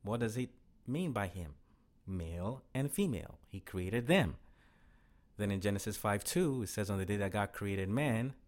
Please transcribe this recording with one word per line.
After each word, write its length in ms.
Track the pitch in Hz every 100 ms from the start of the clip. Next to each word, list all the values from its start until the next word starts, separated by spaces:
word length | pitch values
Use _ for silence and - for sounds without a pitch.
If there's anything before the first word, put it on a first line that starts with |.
What 200 | 101 117
does 140 | 117 113
it 140 | 127 - - - -
mean 240 | 139 180
by 160 | 113 98
him? 260 | 92 80 71 - - _ - -
Male 560 | 92 82 85 92 131 -
and 180 | 127 143
female. 460 | - 196 104 - - -
He 120 | 98
created 480 | - 95 90 113 120
them. 300 | 185 107 - - - - - - - - - _ -
Then 140 | 104
in 100 | 98
Genesis 340 | 101 98 107 101
five 280 | 107 104
two, 400 | - 175 175 131
it 60 | 101
says, 200 | - 104
"On 80 | 98
the 80 | 92
day 120 | 104
that 140 | 98
God 220 | 104 101
created 340 | - 101 98 95
man 460 | 113 147 113 127 135